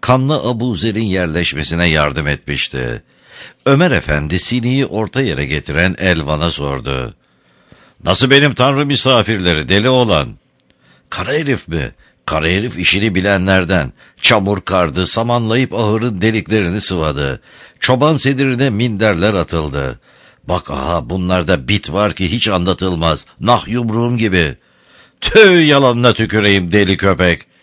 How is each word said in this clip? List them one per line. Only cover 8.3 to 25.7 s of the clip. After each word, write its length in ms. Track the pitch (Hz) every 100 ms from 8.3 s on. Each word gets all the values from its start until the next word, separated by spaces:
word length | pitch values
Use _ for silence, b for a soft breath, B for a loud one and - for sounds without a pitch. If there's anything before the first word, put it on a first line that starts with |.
benim 240 | 139 147
tanrı 320 | 113 131 139 143
misafirleri, 840 | 139 135 123 107 98 87 78 76
deli 200 | 98 123
oğlan?" 400 | 127 113 80 62 50 _ _ _ b b b _
"Kara 220 | - 95
herif 360 | 151 143 117 -
mi?" 240 | 80 58 - b b -
"Kara 200 | 78 78
herif 320 | 95 120 -
işini 360 | 87 98 107
bilenlerden. 800 | 92 98 98 95 95 87 92 67 b b _
Çamur 400 | - 110 98 98
kardı, 460 | - 95 82 73 90
samanlayıp 680 | 113 117 120 113 120 127
ahırın 460 | 104 107 107 120 95
deliklerini 580 | 110 110 87 110 87 101
sıvadı. 600 | - 90 78 69 69 62 B B B B
Çoban 360 | - 127 151 151
sedirine 540 | 135 135 135 123 135
minderler 640 | 104 120 101 107 85 104
atıldı." 680 | 98 78 82 76 71 65 60 b b b b -
"Bak 220 | 87 -
aha, 400 | 69 71 85 -
bunlarda 580 | 95 90 92 82 85 64
bit 240 | 104 -
var 220 | 90 104
ki 180 | - 90
hiç 160 | 110 -
anlatılmaz. 800 | 95 90 87 95 85 80 76 - _
Nah 280 | 101 120 95
yumruğum 480 | 123 117 113 120 120
gibi." 400 | 110 90 76 - b b b b b _
"Tüh, 480 | - 220 202 175
yalanına 440 | 151